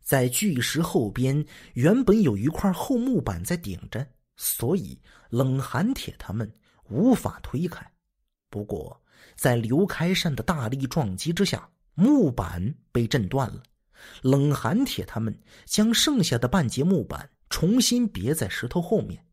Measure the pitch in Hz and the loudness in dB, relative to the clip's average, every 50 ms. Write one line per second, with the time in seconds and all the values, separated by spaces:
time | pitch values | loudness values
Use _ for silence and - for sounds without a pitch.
0 | _ - - 135 123 127 123 - - 208 160 123 117 - - 143 170 - - 190 | _ 2 2 2 2 2 0 0 0 0 0 0 -2 -2 0 -2 -2 0 0 0
1 | 123 104 95 - 123 131 135 147 151 - - - - - - - 120 156 208 254 | 0 0 -2 -2 0 0 2 0 -2 -4 -10 -20 -20 -12 -6 2 4 4 4 4
2 | 262 - 190 226 214 147 107 98 104 143 165 - - 202 180 - - - 277 240 | 4 4 4 6 6 4 2 2 0 -2 -2 0 0 0 0 0 -2 -2 0 0
3 | 233 269 254 185 120 - 98 82 87 - 175 170 170 104 92 85 - 120 - 110 | 0 0 0 0 0 -2 -4 -6 -4 -4 -4 -4 -4 -8 -10 -10 -12 -10 -8 -8
4 | 135 - _ _ _ _ _ _ - - - - - 120 165 202 123 65 65 - | -8 -8 _ _ _ _ _ _ -6 -6 -6 -4 -2 0 0 0 -2 -6 -12 -16
5 | _ _ - - _ _ - 120 131 131 131 135 131 - - 123 170 233 277 - | _ _ -20 -20 _ _ -2 0 0 2 0 -2 -2 -4 -2 -2 0 0 -2 -2
6 | - - - - - - 92 110 117 104 - _ _ _ _ _ _ _ 101 120 | -6 -12 -12 -14 -12 -8 -6 -6 -6 -6 -8 _ _ _ _ _ _ _ -2 2
7 | 190 254 254 - - - - - - - - 127 170 175 - - - - _ _ | 4 4 4 4 2 -4 -8 -8 -16 -8 -6 -4 -4 -4 -6 -10 -18 -20 _ _
8 | _ _ _ _ _ _ _ _ _ _ - 101 104 101 - 85 - - - _ | _ _ _ _ _ _ _ _ _ _ -10 -10 -8 -6 -8 -8 -8 -12 -16 _
9 | _ _ _ _ - - _ - - 135 123 117 110 104 120 151 202 202 - - | _ _ _ _ -20 -20 _ -2 0 2 2 2 0 2 2 2 2 2 0 -2
10 | 156 170 185 175 - 175 139 117 110 - 180 156 120 107 131 139 131 131 - 170 | 0 0 0 0 0 -2 -2 -4 -2 -4 -2 -2 -2 -4 -4 -4 -6 -4 -2 -2
11 | 143 98 185 185 - 156 170 170 202 185 - 107 - - _ _ _ _ _ - | -2 -2 -4 -6 -4 -4 0 0 0 0 -2 -6 -8 -14 _ _ _ _ _ 2
12 | 175 254 302 285 220 147 123 - 101 82 87 85 87 107 160 - _ _ _ 123 | 4 6 6 6 4 2 2 -2 -4 -4 -4 -4 -4 -4 -6 -8 _ _ _ -2
13 | 120 107 - 135 104 90 - 135 135 - - - - _ _ _ _ _ _ _ | 0 2 0 0 0 0 -2 -2 -2 -2 -6 -12 -18 _ _ _ _ _ _ _
14 | - - - - - 127 135 139 139 147 143 - - 110 156 226 277 254 - - | -20 -20 -20 -4 2 2 4 4 4 2 2 0 0 0 2 2 0 0 -2 -6
15 | - - - - 113 - - - _ _ - - - - - - 214 226 233 - | -8 -6 -6 -6 -4 -4 -6 -10 _ _ -20 -20 -12 -4 2 2 4 4 4 2
16 | - 311 294 254 170 - - 117 - 120 110 98 117 113 - 120 139 175 196 165 | 2 2 4 2 2 2 2 0 0 2 2 2 2 0 0 0 2 2 2 2
17 | 104 - - - - - _ _ _ _ - - - 170 214 262 - - 240 247 | 0 -2 -8 -12 -12 -14 _ _ _ _ -4 0 2 2 4 4 4 4 2 2
18 | 240 208 - - 90 117 151 160 - 95 - - - 123 - 180 165 - 226 202 | 0 0 -2 -4 -2 -2 0 -2 -2 -4 -4 -6 -8 -4 -2 -4 -2 0 0 0
19 | 104 104 175 - _ _ | 0 -2 -8 -14 _ _